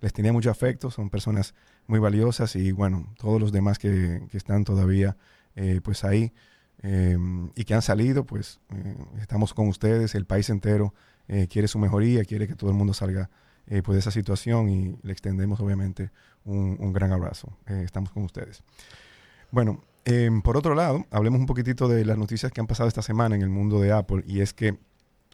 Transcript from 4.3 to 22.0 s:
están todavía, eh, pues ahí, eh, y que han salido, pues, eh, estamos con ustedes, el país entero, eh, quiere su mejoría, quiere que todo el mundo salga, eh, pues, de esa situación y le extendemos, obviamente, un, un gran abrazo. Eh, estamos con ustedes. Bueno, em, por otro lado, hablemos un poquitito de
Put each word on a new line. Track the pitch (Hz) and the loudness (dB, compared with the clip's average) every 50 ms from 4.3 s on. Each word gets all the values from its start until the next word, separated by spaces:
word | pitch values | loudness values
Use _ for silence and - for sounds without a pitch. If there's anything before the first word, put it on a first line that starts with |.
| - | -10
están | 98 - - 101 104 101 | -8 -4 0 0 2 2
todavía, | - 101 95 95 92 95 98 98 98 95 - _ _ _ _ _ _ - | 2 2 4 4 4 4 4 4 2 0 -4 _ _ _ _ _ _ -10
eh, | 98 98 95 92 92 - | -4 -2 0 0 0 0
pues | - - - - | -2 -4 -2 0
ahí, | 98 101 107 113 113 - _ _ _ _ _ _ _ _ _ - | 0 2 2 0 0 -4 _ _ _ _ _ _ _ _ _ -4
eh, | 98 98 92 92 90 90 90 90 90 90 90 87 - - | -2 2 2 4 4 4 2 0 -2 -4 -4 -6 -8 -8
y | - 110 | -8 -4
que | - 107 | 0 0
han | 113 117 | 0 2
salido, | - 101 98 113 127 131 139 131 | 2 2 2 2 2 2 0 -2
pues, | - 104 104 101 - - _ _ - 95 | -4 -6 -8 -8 -10 -14 _ _ -14 -12
eh, | 98 - - - - - - - 110 | -10 -10 -10 -10 -12 -14 -14 -12 -12
estamos | 107 - - 104 107 101 - | -8 -4 -2 0 0 0 0
con | - 107 | 0 0
ustedes, | 104 95 - - 107 113 113 113 107 - | 0 0 0 0 2 2 2 0 0 -2
el | 104 92 | -4 -4
país | - 95 101 104 - | 0 0 0 0 0
entero, | 110 98 - 107 104 104 104 98 - _ _ _ _ _ _ | -2 -2 0 2 2 2 2 -2 -4 _ _ _ _ _ _
eh, | - 98 101 92 | -4 -2 -2 0
quiere | 87 - 107 104 | 0 0 0 0
su | 104 - 107 | 0 0 0
mejoría, | 104 95 98 101 107 120 123 117 101 | 0 2 2 2 2 4 2 2 0
quiere | - 110 104 104 | -2 -4 -4 -4
que | 101 - | -6 -6
todo | - - 98 | -4 -2 0
el | 98 | 2
mundo | 101 101 101 98 | 2 2 0 0
salga, | - 98 95 92 92 95 - _ _ _ _ _ _ _ | -2 -2 -4 -4 -4 -6 -8 _ _ _ _ _ _ _
eh, | - 104 98 90 | -4 -2 -2 0
pues, | - 98 | 2 2
de | 98 | 2
esa | 95 107 | 2 0
situación | 95 110 98 - 98 - - 117 117 117 110 101 | -2 -4 -2 -2 -4 -4 -2 0 0 2 2 2
y | 98 95 95 92 95 - - | 0 0 -2 -4 -6 -10 -10
le | 95 95 | -10 -10
extendemos, | - - 101 95 95 95 101 101 107 | -8 -6 -4 -2 -2 -2 -2 -2 -2
obviamente, | 104 101 98 98 95 95 92 - 95 95 _ _ _ _ _ _ - | -2 -2 -2 -2 -2 -4 -6 -6 -10 -10 _ _ _ _ _ _ -10
un, | 104 101 98 98 95 95 - | -6 -4 -2 -2 -2 -2 -4
un | 101 98 | -4 -2
gran | 92 95 95 92 | -2 0 0 0
abrazo. | 95 92 90 87 - - - - 95 - - | 0 0 -2 -4 -8 -12 -16 -18 -18 -16 -10
Eh, | - 101 95 90 | -8 -6 -6 -6
estamos | 90 - 95 95 92 | -6 -6 -6 -8 -6
con | - 104 101 | -6 -6 -8
ustedes. | 87 - - 98 95 98 - - _ _ - - - - - - - - - - - _ _ - - | -8 -8 -10 -14 -14 -16 -20 -20 _ _ -20 -20 -20 -20 -20 -20 -20 -20 -20 -20 -20 _ _ -12 -4
Bueno, | - 123 120 107 101 - - _ _ _ - | 0 0 2 0 0 -4 -10 _ _ _ 0
em, | 120 120 120 117 117 113 107 | 2 2 4 4 4 2 2
por | - - 117 | 2 2 2
otro | 147 147 170 147 | 2 2 2 2
lado, | 156 175 165 131 156 - - | 2 2 2 0 -2 -4 -2
hablemos | - 107 104 113 127 127 | 0 2 2 4 4 2
un | 131 | 2
poquitito | 131 135 123 120 123 127 120 131 | 0 0 -2 0 -2 0 0 2
de | 123 117 113 | 2 4 4